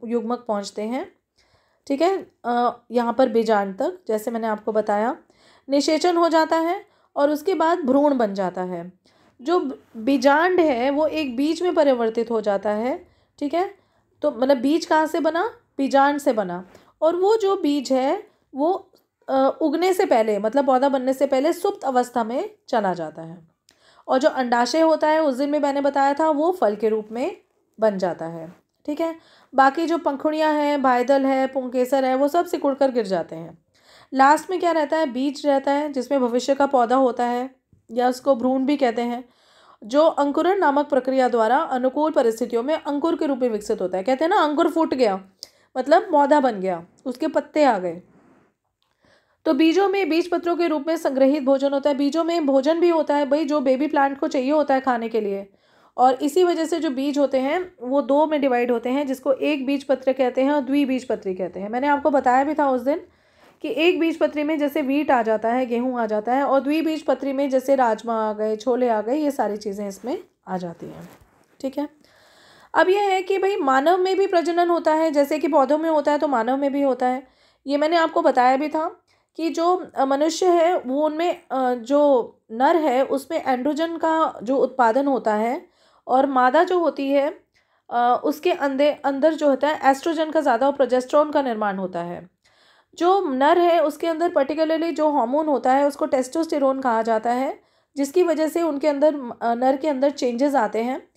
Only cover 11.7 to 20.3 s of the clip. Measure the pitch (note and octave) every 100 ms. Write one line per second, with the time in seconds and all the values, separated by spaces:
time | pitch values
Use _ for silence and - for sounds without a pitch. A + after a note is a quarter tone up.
11.7 | F4 C#4+ B3 A3+ A3+ A3+ A3+ G#3 G3 G#3
12.7 | G#3+ A#3+ F4 - _ _ - D4 E4 G4
13.7 | - _ _ _ _ D4 A3+ C4 C4+ C4
14.7 | D#4+ - D#4 D#4 E4 D#4 D#4+ A4 - _
15.7 | - C4+ C4+ C#4 D4 C#4+ A3 F#3+ F3 F#3
16.7 | - _ - D#4+ F4 F#4+ A4 G4 G4 D4+
17.7 | C#4+ B3 C4 C4 G4 - _ _ C4 D#4
18.7 | F#4+ - _ _ _ - C4+ C4+ - D#4+
19.7 | D#4 F#4 F#4 E4+ A#3+ A3